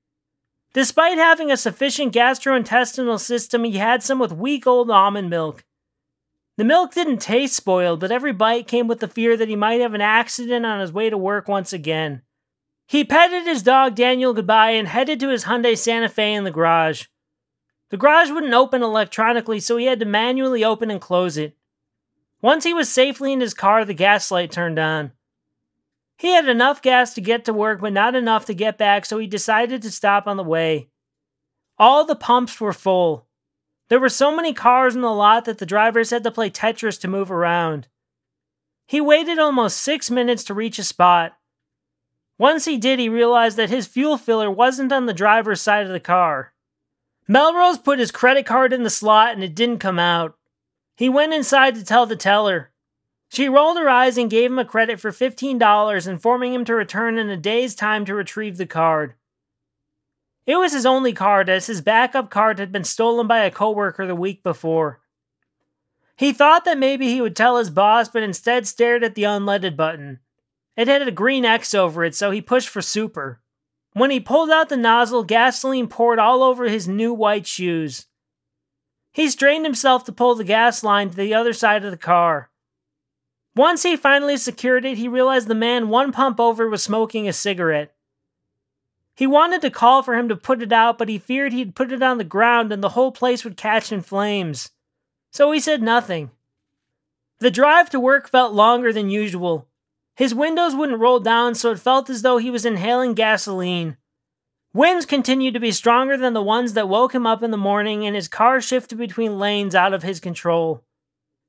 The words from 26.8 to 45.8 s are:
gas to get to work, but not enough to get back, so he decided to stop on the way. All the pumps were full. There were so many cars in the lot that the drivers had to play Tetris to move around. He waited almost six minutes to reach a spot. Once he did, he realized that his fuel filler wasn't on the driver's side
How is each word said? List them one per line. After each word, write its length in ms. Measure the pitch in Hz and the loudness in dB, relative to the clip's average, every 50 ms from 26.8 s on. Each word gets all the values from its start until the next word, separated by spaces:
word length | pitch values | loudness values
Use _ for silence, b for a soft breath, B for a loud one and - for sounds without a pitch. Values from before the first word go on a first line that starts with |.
gas 320 | - 262 254 247 247 240 - | 0 2 4 4 2 0 -4
to 60 | 226 | -6
get 240 | 180 208 233 233 233 | -2 -2 -2 -2 -2
to 60 | 233 | -4
work, 280 | 220 208 208 220 214 180 | -2 -2 -2 -2 -2 -4
but 120 | 196 214 | -6 -2
not 220 | 196 196 208 240 247 | 0 2 2 2 0
enough 300 | 254 240 226 226 214 220 | 0 0 0 0 0 -2
to 100 | - 208 | -4 -6
get 240 | 170 208 220 214 - | -4 -4 -4 -2 0
back, 260 | 214 202 202 208 - | 2 2 2 2 0
so 140 | - 226 220 | -4 -8 -8
he 80 | 220 | -6
decided 560 | 190 202 196 - - 220 220 240 233 262 254 | -6 -6 -4 -2 0 0 0 0 0 -4 -8
to 80 | 214 220 | -8 -12
stop 380 | 180 - - 202 202 202 202 208 | -8 -2 0 2 2 2 0 -2
on 80 | 202 | -6
the 80 | 196 185 | -6 -4
way. 440 | 160 160 165 165 160 160 147 123 _ _ _ _ _ _ _ _ _ _ _ _ _ _ _ _ _ _ - | -2 -2 0 0 -2 -2 -4 -6 _ _ _ _ _ _ _ _ _ _ _ _ _ _ _ _ _ _ 4
All 260 | 214 247 269 294 311 | 6 6 6 6 4
the 100 | 311 294 | 2 -2
pumps 460 | 226 - - 240 247 247 226 - - | -2 0 2 2 2 2 -2 -6 -6
were 120 | 220 208 | -6 -6
full. 540 | 170 - - 190 185 180 180 165 151 120 - _ _ _ _ _ _ _ _ _ _ _ _ _ | -6 -4 -2 0 0 2 2 0 -2 -6 -10 _ _ _ _ _ _ _ _ _ _ _ _ _
There 100 | 233 262 | 2 2
were 100 | 262 247 | 2 0
so 260 | - - 269 285 311 | 2 2 0 2 2
many 180 | 330 339 320 | 0 -2 -4
cars 420 | 247 - - 240 247 254 262 254 226 | -4 0 2 2 4 4 2 2 0
in 60 | 254 | -2
the 120 | 247 233 | -2 -2
lot 340 | 220 208 208 208 220 233 233 | 0 4 4 4 4 4 2
that 120 | 233 214 - | -4 -8 -8
the 80 | 196 | -8
drivers 440 | 160 196 208 214 233 220 233 226 220 | -2 0 2 2 2 2 0 0 0
had 120 | 240 240 | -2 -4
to 80 | 214 233 | -4 -4
play 180 | 226 226 226 196 | -4 -4 -4 -4
Tetris 520 | - - - 220 226 - 226 214 180 - | -4 -4 -4 -4 -2 -2 -6 -6 -6 -6
to 80 | - 185 | -6 -6
move 240 | 190 196 196 185 | -4 -4 -4 -4
around. 560 | 190 170 170 170 175 175 170 165 156 147 123 - _ _ _ _ _ _ _ _ _ _ _ _ _ _ _ _ _ _ _ | -2 -2 0 0 0 0 -2 -2 -4 -6 -10 -14 _ _ _ _ _ _ _ _ _ _ _ _ _ _ _ _ _ _ _
He 140 | _ - 294 | _ -2 0
waited 400 | 302 294 302 311 330 320 339 320 | 4 4 4 4 4 0 0 0
almost 380 | 311 302 277 254 226 190 - - | 0 2 2 2 0 0 -2 -4
six 340 | - 269 302 311 - - | -4 -4 -4 -4 -4 -4
minutes 320 | 240 254 240 240 240 - - | -2 0 0 0 -2 -2 -6
to 100 | - 202 | -8 -6
reach 240 | 202 220 226 - - | -6 -6 -6 -6 -8
a 60 | 190 | -8
spot. 520 | - - - 175 180 175 170 165 165 - _ _ _ _ _ _ _ _ _ _ _ _ _ _ _ _ _ _ _ _ - | -8 0 2 4 4 4 4 0 -2 -8 _ _ _ _ _ _ _ _ _ _ _ _ _ _ _ _ _ _ _ _ 2
Once 280 | 220 277 320 311 - | 2 4 4 2 0
he 120 | 330 302 240 | -2 -2 0
did, 220 | 202 262 269 247 | 0 0 0 0
he 80 | 240 226 | 0 0
realized 480 | 220 233 233 233 240 240 226 226 208 | 0 2 4 4 4 4 4 2 2
that 140 | 226 220 175 | 0 -2 -2
his 180 | 220 262 196 - | -2 -4 -4 -4
fuel 280 | - 247 277 302 302 | -4 -2 0 0 -2
filler 340 | - - - 226 220 214 208 | -2 -2 -2 -2 0 -2 -2
wasn't 420 | 196 190 240 262 262 254 269 254 | 0 2 2 2 2 0 -2 -2
on 140 | 277 269 254 | 0 -2 -2
the 60 | 240 | -2
driver's 480 | 196 160 196 214 214 226 220 214 202 170 | -2 0 2 4 4 2 2 0 -4 -2
side 260 | - 214 208 208 | 0 0 0 0